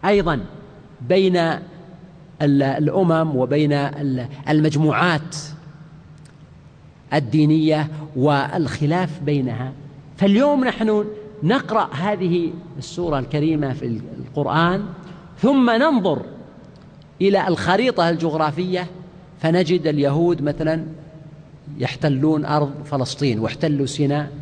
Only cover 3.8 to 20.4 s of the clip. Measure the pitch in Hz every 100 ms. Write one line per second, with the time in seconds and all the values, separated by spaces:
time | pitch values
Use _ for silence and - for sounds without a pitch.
3.8 | 143 - 143 127 120 - - 156 156 151
4.8 | 156 113 175 156 151 - - - - -
5.8 | - - - - - - - - - -
6.8 | - - - 147 127 151 151 156 156 151
7.8 | 151 - - 131 139 143 135 185 151 -
8.8 | 147 170 185 - 143 147 127 113 127 135
9.8 | - - - - 196 202 285 294 254 -
10.8 | 220 214 208 - - - 147 220 - 220
11.8 | 185 135 185 208 180 175 165 170 - -
12.8 | 131 - 175 143 123 151 151 156 143 127
13.8 | 123 113 - - - - 139 143 170 190
14.8 | 208 - - - - - 226 277 240 226
15.8 | 302 269 185 139 - - - - - -
16.8 | - - - - 190 196 175 165 - 190
17.8 | 254 233 170 165 165 156 156 151 185 180
18.8 | 180 - - - - - 160 170 165 180
19.8 | 156 147 139 143 170 170